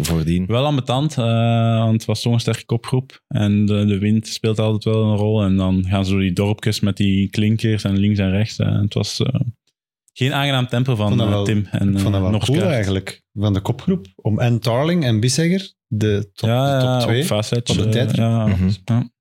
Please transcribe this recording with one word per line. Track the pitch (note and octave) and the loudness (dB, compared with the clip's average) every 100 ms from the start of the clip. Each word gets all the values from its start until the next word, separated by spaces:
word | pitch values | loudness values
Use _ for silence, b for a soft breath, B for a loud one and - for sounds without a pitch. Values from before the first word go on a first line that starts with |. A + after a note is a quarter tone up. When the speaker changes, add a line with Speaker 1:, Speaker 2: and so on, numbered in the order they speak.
Speaker 1:
voordien. | D2+ E2 D#2+ F2 F#2 | -2 -2 0 -2 0
Speaker 2:
Wel | A#2 | 0
ambetant, | D3 C#3+ - B2+ D3+ - | 0 -2 -2 -2 -2 -2
eh, | A#2 A2+ A#2 A2+ A2+ A2+ | 0 2 2 2 2 2
want | A2+ | 2
het | A2 | 0
was | - G#2+ | 0 -2
zo'n | A#2+ A#2 | 0 0
sterke | A2+ A2+ | 0 -4
kopgroep. | - A#2 - C3 C3 - - | -4 -6 -2 -4 -4 -12 -6
En | A2+ G#2 G#2 G#2 | -2 0 2 2
de, | G#2 G#2 | 2 0
de | G2 | 0
wind | G#2 A2 A2 | 2 0 -2
speelt | - A2 G#2+ | -4 -2 0
altijd | A2 G#2+ A2 | 0 0 0
wel | A2 | 0
een | A2 G2+ | 2 2
rol. | G#2+ A2 | 2 2
En | F#2+ F#2+ | 2 2
dan | F#2 F#2 F#2 | 2 0 0
gaan | G2 | 0
ze | F#2 | 0
door | G2 | 0
die | F#2+ | 0
dorpjes | F2+ G2+ G#2+ A2+ G#2 | 0 0 0 -2 -2
met | G2+ F#2 | -2 0
die | G2+ G2 G2 | 0 2 0
klinkers | - G#2+ A2 A2+ G#2+ | 0 0 0 0 -2
en | G2 G2 | 0 0
links | G#2 G2+ | 2 2
en | F#2+ | 0
rechts. | F#2+ A2+ - | 0 -2 0
Eh, | G#2 G#2 | 2 2
het | G#2 | 0
was, | A2+ G#2 - | 0 -4 -4
eh, | B2 A#2+ A#2+ - _ _ _ _ _ | -2 -2 -2 -6 _ _ _ _ _
geen | - B2 | -4 -2
aangenaam | C#3 C#3+ C3 B2 | 0 0 0 0
tempo | A#2+ B2+ | 0 0
van, | A2+ G#2 | 0 2
Speaker 3:
Ik | B2 | 2
vond | |
dat | G#2 | 2
Speaker 2:
eh, | |
Speaker 3:
wel, | G2+ | 0
Speaker 2:
Tim | G2+ G#2 F#2+ | 0 0 -2
en, | - G2+ | -2 0
Speaker 3:
ik | G2 | 0
vond | |
dat | G2+ | 0
Speaker 2:
eh, | G2 | 0
Speaker 3:
wel | F#2+ | 0
Speaker 2:
Norsgaard. | G#2 - D3+ | 0 0 0
Speaker 3:
cool | F#3+ | 0
eigenlijk, | C3 G2 F#2+ F#2+ - _ | 0 0 -2 -4 -14 _
van | G#2 G#2 | -4 0
de | F#2+ | 0
kopgroep. | - A#2+ - F#3+ - _ | -2 -4 -2 -2 -4 _
Om | - G#2 | -4 0
en | A#2+ A#2 | 0 0
Tarling | A#2+ A#2 D#3+ F3+ | 0 0 0 0
en | B2+ A2 | 0 0
Bissegger, | B2+ C#3 E3 F#3+ F#3+ _ - | 0 0 0 0 -4 _ -8
de | G#2+ G#2+ G2+ G2+ | -2 0 0 -4
top, | - A2 | -4 0
Speaker 2:
Ja, | B2 C#3 | 0 0
Speaker 3:
de | C3+ | 0
top | B2+ | 0
Speaker 2:
ja, | B2+ | 0
Speaker 3:
twee | A#2 A#2 | 0 0
Speaker 2:
ook | F3 | 0
Vasek, | G#2+ A2 A#2+ - | -2 -2 -2 -2
Speaker 3:
van | - | 0
de | |
Speaker 2:
eh, | G#2+ | 0
Speaker 3:
tijdrit. | A2+ A2 B2+ | 0 0 0
Speaker 2:
ja, | A2+ A#2 G#2+ | 0 2 2
Speaker 1:
Mhm. | F#2 F#2 F#2+ | 2 0 -2
Speaker 2:
ja. | - A2+ B2 _ | -2 -2 -2 _